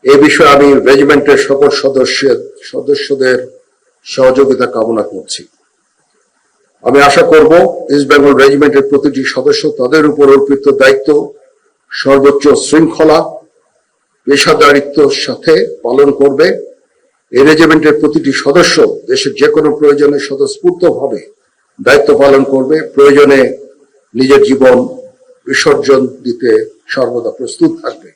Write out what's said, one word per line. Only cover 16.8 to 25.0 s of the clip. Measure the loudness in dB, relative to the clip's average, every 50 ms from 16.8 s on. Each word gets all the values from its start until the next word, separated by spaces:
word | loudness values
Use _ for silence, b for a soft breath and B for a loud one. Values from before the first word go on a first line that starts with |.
| _ _ _ _ _ _ _ _ _ _
এই | 0 2 2
রেজিমেন্টের | 2 4 2 2 2 2 2 2 0 0 0
প্রতিটি | -2 -2 -2 -4 -4 -4
সদস্য | -6 -4 -4 -2 0 0 0 0 0 0 0 0 -2 -8 -6
দেশের | -6 -6 -4 -4 -8 -4
যে | -2 -2
কোনো | 0 0 0 -2 -2 -2
প্রয়োজনে | 0 0 0 2 2 0 0 0 -2
স্বতঃস্ফূর্তভাবে | -6 -8 -6 -6 -6 -6 -6 -4 -4 -4 -2 0 -2 -2 -2 -2 -6 -8 -8 -10 -12 -18 _ _ _ _ _ _ _ _ _ -6
দায়িত্ব | 0 2 2 2 2 2 2
পালন | 2 4 4 4 2 2
করবে, | 0 -2 -4 -2 -2 -4 -4
প্রয়োজনে | -4 -4 0 2 4 4 6 4 4 4 4 2 0 -2 -4 -12 -18 -20 _ _ _ _ _ _ _ _ -4
নিজের | -4 0 2 4 2 4
জীবন | 2 0 0 2 2 2 2 -2 -6 -10 -16